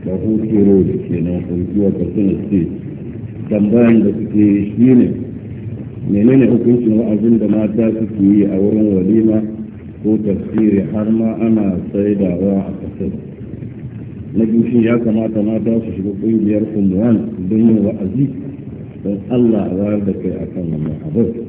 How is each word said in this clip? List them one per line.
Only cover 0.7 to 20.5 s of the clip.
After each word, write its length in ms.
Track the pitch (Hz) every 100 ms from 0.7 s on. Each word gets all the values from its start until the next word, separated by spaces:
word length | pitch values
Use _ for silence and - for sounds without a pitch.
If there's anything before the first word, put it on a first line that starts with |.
| 95 80 - -
kenan, 320 | 85 82 90 90
Funtuwa, 420 | 87 90 101 98
Katsina 420 | - 87 - 98 82
State. 280 | - 98 82 - - - - - - - -
Tambayan 560 | 107 104 117 117 113
da 60 | 101 -
suke 260 | - 104 104 101 98 110
shi 140 | 123 123
ne, 80 | 101 - - - - - - - - - -
menene 340 | 101 113 135 117
hukuncin 540 | 117 104 120 117 107
wa'azin 400 | 117 104 113 113
da 80 | 104
mata 400 | 104 107 107 113
suke 320 | 110 107 107
yi 240 | 98 104
a 160 | 98 95
wurin 400 | 101 107 107 95
walima 400 | 92 110 110 107 107 - - - - -
ko 140 | 107 107 101
tafsiri, 560 | 92 - 110 110 98 -
har 160 | 107 107
ma 320 | 113 113 110
ana 400 | 113 110 101 87 76
saidawa 760 | 101 101 101 95 87 98 196 -
a 40 | -
kasar? 320 | - - 190 - - - - - - - - - - - -
Na 160 | 104 110
biyu, 160 | 117 113
shin 140 | 120
ya 100 | 110 120
kamata 420 | 117 110 110 107
mata 320 | 104 110 107 113
su 80 | 110
shiga 200 | 92 98 95
kungiyar 400 | 104 113 101 107 110
Kumwan 640 | 104 98 92 117 107 - - 92
don 80 | 110
yin 220 | 113 110
wa'azi? 480 | 101 - 95 123 143 - - - - - - -
Don 160 | 95 101 98
Allah 320 | 123 120 107 85
a 80 |
wayar 320 | 92 101 104 98
da 80 |
kai 240 | - 90 78
akan 280 | 80